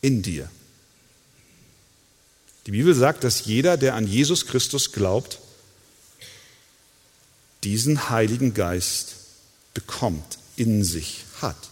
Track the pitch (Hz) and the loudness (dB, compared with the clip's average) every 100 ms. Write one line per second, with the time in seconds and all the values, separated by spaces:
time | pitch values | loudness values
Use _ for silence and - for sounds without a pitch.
0 | 139 127 92 80 69 - - _ _ _ | 2 2 0 -6 -8 -16 -20 _ _ _
1 | _ _ _ _ _ _ _ _ _ _ | _ _ _ _ _ _ _ _ _ _
2 | _ _ _ _ _ _ - 101 156 147 | _ _ _ _ _ _ -6 0 4 6
3 | 131 151 123 - - 110 160 170 131 113 | 4 4 -2 -2 0 2 2 4 2 0
4 | 107 104 143 175 - 127 - 139 - - | 0 2 2 2 0 -2 -2 -2 -4 0
5 | 98 101 - - - - _ _ _ _ | 0 0 -2 -16 -20 -20 _ _ _ _
6 | - _ - - - - _ _ _ _ | -20 _ -20 -20 -20 -20 _ _ _ _
7 | _ _ _ _ _ _ 101 107 123 147 | _ _ _ _ _ _ -2 0 2 0
8 | - 113 110 120 131 104 90 90 90 - | 2 2 2 2 0 0 0 0 -4 -6
9 | - - - - _ _ _ - - - | -8 -14 -20 -20 _ _ _ -12 -10 -4
10 | 120 78 78 - - - 117 107 95 82 | -4 -4 -8 -16 -18 -4 0 2 0 -4
11 | 78 - - - 127 80 - | -8 -12 -16 -8 -6 -6 -16